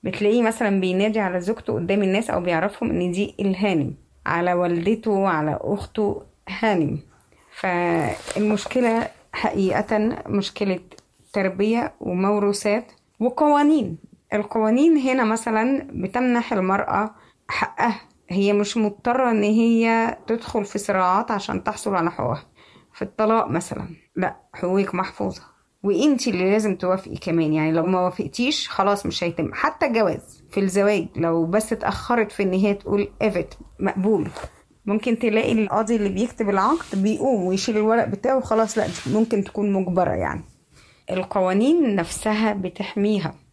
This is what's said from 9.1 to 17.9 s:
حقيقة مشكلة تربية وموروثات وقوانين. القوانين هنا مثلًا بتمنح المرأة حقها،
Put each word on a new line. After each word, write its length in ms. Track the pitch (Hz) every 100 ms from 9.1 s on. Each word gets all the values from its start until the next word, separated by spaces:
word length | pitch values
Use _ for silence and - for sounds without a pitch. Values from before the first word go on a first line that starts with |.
| - _
حقيقة 840 | - - - 190 - 202 220 214 254 -
مشكلة 520 | 202 190 - 196 180 - - _ _ _
تربية 600 | - 190 185 208 233 - -
وموروثات 920 | - 180 190 208 202 202 214 208 233 - _ _
وقوانين. 760 | 233 247 302 294 294 311 190 165 - - _
القوانين 640 | 214 208 226 220 233 320 311
هنا 260 | 262 262
مثلًا 640 | 226 226 233 220 233 269 -
بتمنح 600 | - 190 247 254 240 233
المرأة 600 | 214 185 196 - 190 214 - - _ -
حقها، 520 | - - - 240